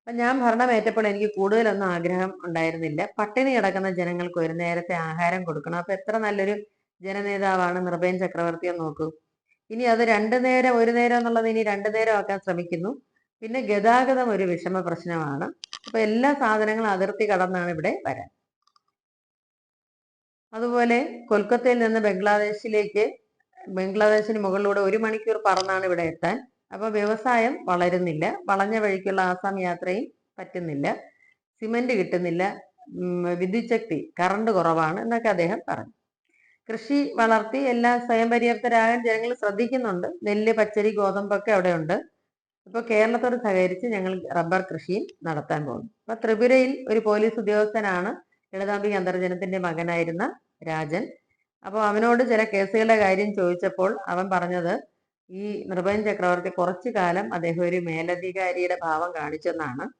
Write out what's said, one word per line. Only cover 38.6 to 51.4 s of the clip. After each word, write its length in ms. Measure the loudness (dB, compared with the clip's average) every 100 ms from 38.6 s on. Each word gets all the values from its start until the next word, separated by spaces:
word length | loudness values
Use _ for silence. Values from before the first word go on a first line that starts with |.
| 2 4 4 2
ജനങ്ങൾ 280 | 0 0 -2
ശ്രദ്ധിക്കുന്നുണ്ട്. 760 | -2 -2 0 0 0 0 -2 -4 -4
നെല്ല്, 300 | -2 2 2
പച്ചരി, 420 | 2 2 2 0
ഗോതമ്പൊക്കെ 560 | 2 0 0 -2 -2 2
അവിടെ 180 | 2 4
ഉണ്ട്. 240 | 0 0 -2 -4 _ _ _ _ _
ഇപ്പൊ 160 | -8 -8
കേരളത്തോട് 600 | 0 2 4 2 0 0
സഹകരിച്ച് 420 | 2 2 2 0
ഞങ്ങൾ 420 | -4 -2 -2 -4 -4
റബ്ബർ 260 | -2 0 0 -2
കൃഷിയും 340 | -10 -4 -6 -6 -10
നടത്താൻ 420 | -6 -6 -4 -4
പോകുന്നു. 200 | -4 -8
അപ്പൊ 280 | -10 _ -10
ത്രിപുരയിൽ 720 | -4 0 2 4 6 4 -2 -2
ഒരു 100 | 0
പോലീസ് 400 | 2 2 2 0
ഉദ്യോഗസ്ഥനാണ് 760 | 0 2 2 0 -2 -2 -4 -8 _ _ _
ലളിതാംബിക 380 | -6 -4 -2 -2
അന്തർജനത്തിന്റെ 640 | 0 -2 -2 -2 -2 -4 -2
മകനായിരുന്ന 840 | -2 -2 -2 0 -2 -2 -4 -6 _ _ -6
രാജൻ. 440 | -6 -4 -4 -6 -12 _ _